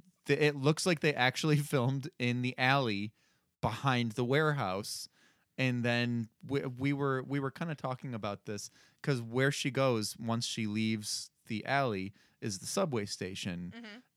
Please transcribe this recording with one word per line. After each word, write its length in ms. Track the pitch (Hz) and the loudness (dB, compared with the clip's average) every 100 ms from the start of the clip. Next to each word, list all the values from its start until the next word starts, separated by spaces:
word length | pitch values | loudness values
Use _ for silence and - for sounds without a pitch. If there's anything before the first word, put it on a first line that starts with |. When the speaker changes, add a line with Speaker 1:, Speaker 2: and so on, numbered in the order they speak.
| - _ - | -20 _ 0
Speaker 1:
th-, 140 | 139 | 4
it 160 | 147 143 | 4 4
looks 300 | 135 160 185 | 2 4 2
like 140 | 170 | 2
they 120 | 156 | 2
actually 440 | 139 127 - 156 147 | 4 4 4 2 2
<laughs> 0 | |
filmed 520 | 147 139 120 135 131 - | 4 2 2 0 -4 -2
in 220 | 120 120 | 0 0
the 120 | 123 127 | -2 2
alley 540 | 131 139 120 101 107 - _ _ _ _ | 4 4 2 -2 -4 -8 _ _ _ _
behind 520 | 117 113 139 123 120 | -2 0 2 2 2
the 100 | 107 | 0
warehouse. 880 | 123 143 156 143 98 95 107 - - _ _ _ _ - | 2 4 4 2 -2 -2 -6 -10 -12 _ _ _ _ -2
And 260 | 131 123 | 0 2
then 460 | 120 120 120 120 107 _ - | 2 2 2 0 -4 _ -4
we, 140 | 139 | -4
we 320 | 135 123 139 | -2 -2 0
were, 300 | 139 139 131 | 0 0 0
we 160 | 127 143 | -2 -2
were 120 | 135 | -2
kinda 240 | - 170 - | -4 -6 -4
talking 380 | 131 127 135 | -4 -6 -6
about 320 | 117 104 101 - | -6 -4 -6 -8
this 240 | 104 - - _ _ | -8 -10 -18 _ _
'cause 200 | - 127 | -2 -2
where 300 | 117 123 139 | 0 2 2
she 200 | - 139 | 2 -2
goes 440 | 123 135 113 104 - | 2 2 2 -2 -6
once 280 | 113 117 - | -2 -2 -2
she 220 | - 107 | -2 -2
leaves 640 | 107 110 110 107 - - _ - | 0 0 -2 -4 -8 -8 _ -8
the 180 | 107 - | -6 0
alley 480 | 139 131 98 95 - _ _ | 0 2 -2 -6 -10 _ _
is 180 | 123 101 | -8 -6
the 80 | - | -4
subway 380 | 202 185 117 - | -2 0 -2 -4
station. 680 | - 92 98 104 87 90 233 | -6 -6 -6 -6 -6 -8 -12
Speaker 2:
Mm-hmm. 220 | 226 208 _ | -16 -18 _